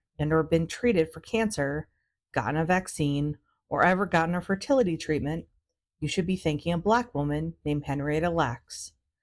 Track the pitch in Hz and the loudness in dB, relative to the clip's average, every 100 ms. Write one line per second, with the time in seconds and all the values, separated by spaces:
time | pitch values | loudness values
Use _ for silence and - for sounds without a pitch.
0 | _ - 151 160 156 165 165 - 240 190 | _ -4 2 2 4 2 0 0 2 4
1 | 160 - - 220 220 214 139 147 - _ | 2 -2 -6 -2 -2 0 -2 -2 -8 _
2 | _ _ _ - 113 151 160 185 185 - | _ _ _ -4 -2 -2 2 0 0 -2
3 | 147 143 147 151 _ _ _ 147 147 185 | 0 0 -2 -4 _ _ _ 2 4 4
4 | 196 170 165 175 175 196 - 277 202 160 | 2 2 2 -2 -2 -4 2 2 4 0
5 | - 151 139 165 - _ _ _ _ _ | -2 -2 -2 -6 -8 _ _ _ _ _
6 | 151 - 175 185 165 147 170 170 185 226 | -4 -2 -2 0 0 -2 -2 -2 2 2
7 | 240 143 147 147 160 160 151 147 147 139 | 2 -2 -2 -2 -4 -6 -2 -2 -2 -4
8 | 143 151 170 165 139 120 _ - - _ | 0 0 0 2 0 -2 _ -16 -16 _
9 | _ _ | _ _